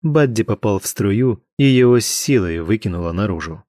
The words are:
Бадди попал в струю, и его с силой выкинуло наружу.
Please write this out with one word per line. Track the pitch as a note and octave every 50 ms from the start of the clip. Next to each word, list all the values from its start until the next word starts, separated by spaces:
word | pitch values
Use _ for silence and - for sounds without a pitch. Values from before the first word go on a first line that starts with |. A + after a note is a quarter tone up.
Бадди | - D#3+ D3 D#3+ D3 C3+ A#2 A2 A2
попал | - A2 - - G#2+ G2+ F#2+
в | -
струю, | - - - A2+ G2+ G2 A2 B2+ C3 A2+ - _ _ _ _
и | C#3+
его | C3+ C3 B2+ B2+ B2 B2 A#2+
с | A2
силой | - - - - - C#3 B2 F#2 F2 E2 E2+
выкинуло | E2+ D#2+ G#2 A2 - G#2+ F2 F2 E2+ E2+
наружу. | E2+ F2+ G2+ G#2 F#2 D#2+ D2 E2+ D#2+ D#2 -